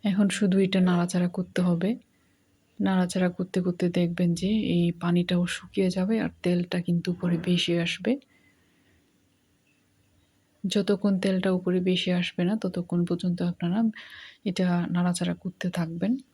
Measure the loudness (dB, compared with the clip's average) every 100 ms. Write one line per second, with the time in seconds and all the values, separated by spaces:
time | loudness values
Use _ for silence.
0 | 0 2 2 2 2 2 2 4 4 4
1 | 2 0 0 -2 -6 0 2 2 0 -2
2 | _ _ _ _ _ _ _ _ 0 2
3 | 2 2 0 0 -4 -2 -2 0 0 2
4 | 0 2 0 0 0 0 2 2 2 0
5 | 0 0 2 0 0 -4 -8 -2 0 0
6 | 0 0 -2 -4 0 0 0 -4 0 -2
7 | 0 -4 -2 -2 0 0 2 0 -2 -4
8 | -2 -2 _ _ _ _ _ _ _ _
9 | _ _ _ _ _ _ _ _ _ _
10 | _ _ _ _ _ _ -2 -2 0 0
11 | 2 2 2 0 2 0 2 0 2 0
12 | 2 0 -2 -2 0 0 -2 -4 -2 -2
13 | 0 0 -2 -2 -2 -2 -2 0 0 -2
14 | -16 -20 -20 -8 -6 0 0 2 0 0
15 | 0 0 -2 -4 -8 -6 -6 -4 -4 -2
16 | -2 -2 -4